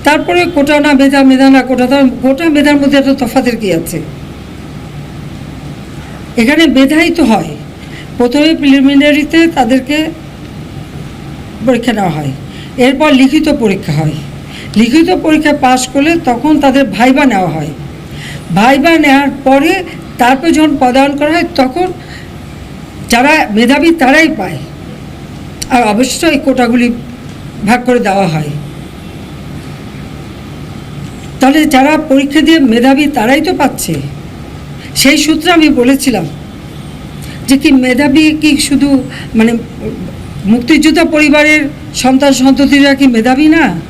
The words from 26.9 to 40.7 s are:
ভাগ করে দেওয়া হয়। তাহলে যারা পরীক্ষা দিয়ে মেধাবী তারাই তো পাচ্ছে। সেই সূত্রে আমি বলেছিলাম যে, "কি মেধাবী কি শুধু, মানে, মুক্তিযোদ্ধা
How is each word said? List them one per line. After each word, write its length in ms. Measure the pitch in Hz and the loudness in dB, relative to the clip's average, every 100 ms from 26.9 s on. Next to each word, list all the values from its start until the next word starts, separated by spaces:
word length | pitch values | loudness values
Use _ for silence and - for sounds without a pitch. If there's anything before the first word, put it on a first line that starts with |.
| - - - - - - - 196 | -2 -10 -14 -14 -14 -14 -6 0
ভাগ 180 | 247 | 0
করে 140 | 247 247 | 2 0
দেওয়া 300 | 196 190 175 | 2 0 0
হয়। 200 | 156 147 143 - - - - - - - - - - - - - - - - - - - - - - - - - - - - | -2 -4 -8 -10 -14 -16 -16 -16 -14 -14 -14 -14 -14 -14 -14 -14 -14 -14 -14 -14 -16 -14 -14 -14 -14 -14 -12 -12 -14 -14 0
তাহলে 240 | 262 311 | 2 4
যারা 320 | 302 254 269 311 | 4 4 4 2
পরীক্ষা 440 | 302 269 277 311 | 2 0 2 2
দিয়ে 180 | 302 330 | 4 4
মেধাবী 480 | 262 226 254 277 294 | 4 4 4 4 2
তারাই 340 | 262 220 277 | 0 0 0
তো 140 | 320 | 0
পাচ্ছে। 400 | - 285 - - 147 131 - - - - - - - - | 0 -2 -2 -6 -6 -6 -12 -14 -16 -16 -14 -14 -14 -10
সেই 240 | - 262 302 | 0 2 2
সূত্রে 340 | 294 320 339 | 2 0 2
আমি 160 | 339 302 | 4 4
বলেছিলাম 580 | 247 240 269 - 214 151 - - - - - - - - - - - - | 4 2 2 0 -2 -4 -10 -14 -16 -16 -14 -14 -14 -14 -14 -12 -12 0
যে, 100 | 269 | 2
"কি 140 | 320 | 4
মেধাবী 600 | 262 254 254 294 311 311 | 4 4 2 2 4 4
কি 240 | 302 302 277 | 2 0 2
শুধু, 460 | - 285 277 269 - - - | 0 0 2 2 -2 -10 -4
মানে, 180 | 226 220 233 - - 214 - - - - - | 0 2 0 -6 -10 -10 -10 -12 -12 -14 -8
মুক্তিযোদ্ধা 600 | 190 240 240 | 0 0 2